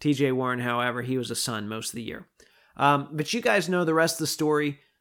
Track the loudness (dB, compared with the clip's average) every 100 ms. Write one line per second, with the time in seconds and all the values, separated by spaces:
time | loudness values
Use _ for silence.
0 | 0 2 2 2 0 0 0 0 0 -2
1 | -2 -2 -2 -4 -4 -4 -6 -6 -8 -8
2 | -10 -10 -14 _ -20 _ _ 2 4 4
3 | 0 -6 -2 0 2 2 2 0 2 4
4 | 2 2 -4 0 0 2 0 -4 _ _